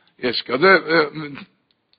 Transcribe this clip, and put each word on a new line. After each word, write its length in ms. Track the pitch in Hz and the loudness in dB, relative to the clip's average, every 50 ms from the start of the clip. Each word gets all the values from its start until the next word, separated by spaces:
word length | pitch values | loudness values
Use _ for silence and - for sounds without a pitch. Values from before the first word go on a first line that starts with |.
| _ _ _ _ | _ _ _ _
יש 240 | - 127 113 - - | -6 -4 -4 -4 -6
כזה, 240 | - 120 131 165 | -4 -2 2 4
אה, 380 | 190 190 165 151 151 165 170 151 147 151 151 151 143 139 123 - - _ _ _ _ _ _ _ _ _ | 4 4 4 2 2 0 0 0 0 -4 -10 -12 -12 -14 -16 -18 -20 _ _ _ _ _ _ _ _ _